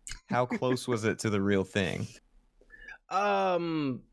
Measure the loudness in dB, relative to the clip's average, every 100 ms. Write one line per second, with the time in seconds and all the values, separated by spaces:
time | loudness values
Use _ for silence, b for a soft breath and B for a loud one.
0 | -16 -16 -4 -2 0 0 0 0 0 0
1 | 0 0 0 2 4 2 2 0 0 -2
2 | -8 -12 _ -20 _ _ -20 B B B
3 | -4 0 2 2 2 2 0 0 0 -4
4 | -10